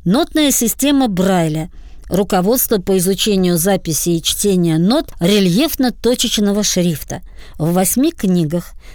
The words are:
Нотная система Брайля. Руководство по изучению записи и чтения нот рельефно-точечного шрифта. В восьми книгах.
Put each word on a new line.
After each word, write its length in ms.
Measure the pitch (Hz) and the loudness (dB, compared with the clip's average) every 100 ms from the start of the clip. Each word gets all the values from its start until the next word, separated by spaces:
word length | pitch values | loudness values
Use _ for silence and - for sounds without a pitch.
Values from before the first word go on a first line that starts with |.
Нотная 480 | 170 240 339 311 285 | 0 2 2 2 2
система 560 | - 233 - 277 277 254 | 2 -2 0 0 2 2
Брайля. 600 | 180 190 185 160 156 160 - - - - | 0 2 2 0 -2 -6 -12 -18 -16 -4
Руководство 680 | 180 196 185 185 254 - 214 | -2 0 0 2 0 0 0
по 180 | 185 190 | 2 0
изучению 580 | 180 190 220 190 180 175 | 2 0 0 2 2 2
записи 520 | 185 190 170 147 175 | 2 0 -2 -4 0
и 120 | 165 | -2
чтения 560 | - - 202 185 170 156 | -2 -2 0 2 2 2
нот 320 | 180 294 - - | 2 0 -2 -2
рельефно-точечного 1400 | 175 208 185 180 311 - 254 - 226 247 240 - 202 202 | 2 4 4 2 0 0 -2 0 0 0 -2 0 0 0
шрифта. 600 | 208 185 175 147 - - - - - - | 0 0 0 -2 -6 -12 -12 -18 -14 -4
В 140 | 156 | 0
восьми 400 | 175 190 240 311 | 2 2 2 0
книгах. 600 | - 190 180 151 170 - - - | 0 0 2 0 -2 -6 -14 -18